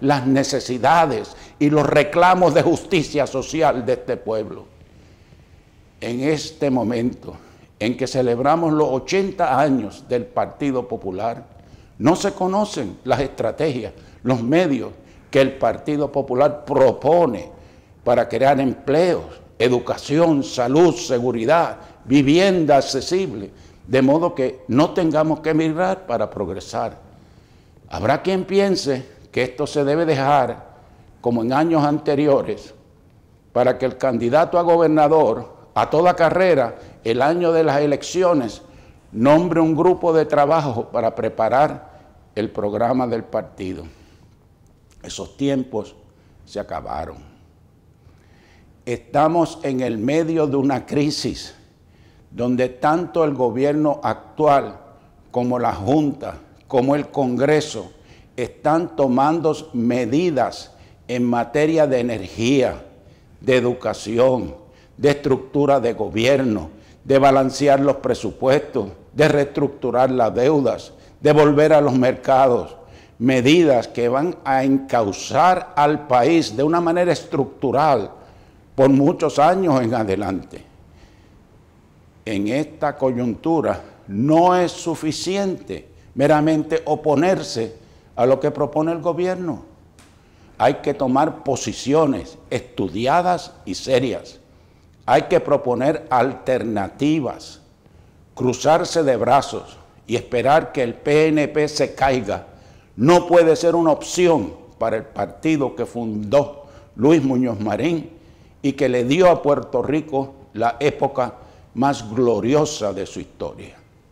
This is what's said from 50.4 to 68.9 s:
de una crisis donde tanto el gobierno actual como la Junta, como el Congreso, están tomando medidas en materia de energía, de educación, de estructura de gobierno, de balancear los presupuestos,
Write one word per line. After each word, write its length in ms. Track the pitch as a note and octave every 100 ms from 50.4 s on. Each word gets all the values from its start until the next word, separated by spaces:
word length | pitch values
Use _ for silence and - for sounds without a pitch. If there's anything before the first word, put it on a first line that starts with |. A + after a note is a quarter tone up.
| D3+
de 100 | C#3
una 300 | C3+ B2+ -
crisis 680 | C#3+ D3 C#3+ B2 E2 - - _ _ _ _ _ _ _
donde 380 | F#2+ B2 B2 B2+
tanto 560 | - D3+ E3 E3 E3+
el 100 | D#3
gobierno 640 | C3+ B2 A2+ C#3 D3+ D3+ C#3
actual 760 | A2+ A2 - - D3+ C#3 G#2+ F#2+ - - _ _ _
como 280 | B2 B2 B2
la 160 | A#2
Junta, 600 | F#2+ F#2+ D3+ D3 - G#2+ D#2 - - -
como 280 | C3 C3
el 140 | D3 C3+
Congreso, 840 | - B2+ B2 C#3 D3+ - A2+ E2+ - - - - -
están 580 | A#2 - D3+ D#3+ F3 -
tomando 600 | C#3 B2 C#3+ E3 D#3 D3+ -
medidas 1000 | B2 A#2 C#3 A#2 C#3 F3+ C3+ G#2 - - - - - -
en 160 | B2
materia 600 | B2 A#2+ A#2 D3 D3+ D#3+ D3
de 140 | B2+
energía, 840 | A#2+ A2 F2+ - A#2 C#3 A#2 D#2+ - - - - _ -
de 160 | - B2+
educación, 1000 | A#2+ A#2+ A2 G2+ - A#2 C3 B2+ F2 - - - _ -
de 140 | C#3+
estructura 720 | C#3+ C#3+ C3 - D3 C#3+ C#3
de 140 | A#2
gobierno, 760 | G2+ G#2 G#2+ A#2+ C#3 C3 G#2 D#2+ - - -
de 140 | B2 C3+
balancear 640 | C#3 C3+ C3 B2+ C#3+ C3+
los 160 | C#3+ B2+
presupuestos, 920 | B2 A#2 G#2+ - C3 C#3+ - B2+ G2+